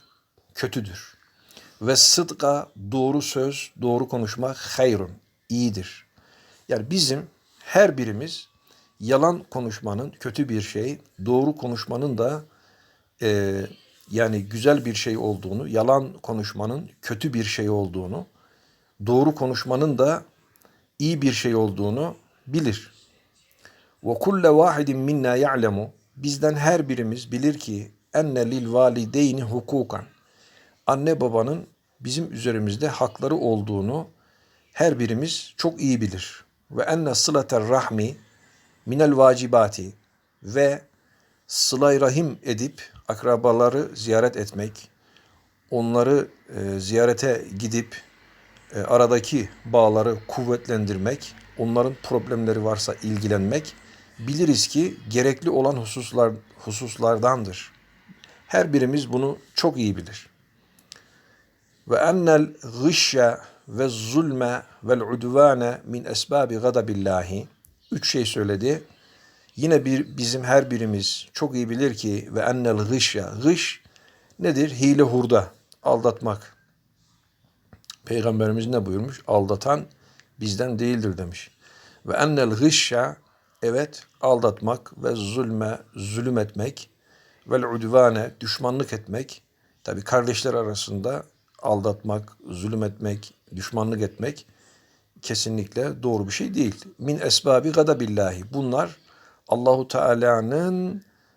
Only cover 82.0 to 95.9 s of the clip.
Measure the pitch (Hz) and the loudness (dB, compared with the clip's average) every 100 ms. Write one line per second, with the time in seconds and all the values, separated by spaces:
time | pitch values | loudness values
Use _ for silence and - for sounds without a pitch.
82 | - - 151 147 117 110 151 147 - 120 | -6 0 2 2 0 2 2 2 0 0
83 | 139 151 _ _ _ _ - 127 147 - | -2 -6 _ _ _ _ -2 -2 -4 -10
84 | - _ 131 123 113 98 107 120 - - | -20 _ 2 4 2 0 -4 -4 -8 -8
85 | 127 117 101 117 120 110 107 113 - - | -6 -4 -4 -4 -4 -2 -4 -6 -12 -12
86 | 98 110 123 120 104 101 123 - - _ | -8 -4 -2 -2 -2 -4 -8 -8 -20 _
87 | _ _ _ _ - 127 120 117 113 127 | _ _ _ _ -2 -2 -2 -4 2 6
88 | 120 110 113 - 110 - 123 131 135 110 | 6 4 -4 -8 -8 -4 -4 -4 -4 -8
89 | 107 110 131 - _ _ _ _ - 98 | -8 -8 -8 -16 _ _ _ _ -10 -10
90 | 104 127 120 110 135 117 110 104 - 101 | 0 2 2 -2 -2 -2 -4 -6 -8 -6
91 | 113 143 - _ _ - 127 104 104 104 | -6 -6 -10 _ _ -8 -2 0 0 -4
92 | 107 104 104 _ - 90 104 110 107 104 | -4 -6 -6 _ -14 -8 -6 -4 -4 -4
93 | 107 104 - _ _ 92 - 117 107 110 | -6 -6 -10 _ _ -12 -8 -4 -4 -2
94 | 104 - 147 147 - _ _ _ _ _ | -4 -4 -8 -8 -18 _ _ _ _ _
95 | _ _ - 113 113 110 101 117 143 | _ _ -8 -6 -4 -4 -6 -6 -6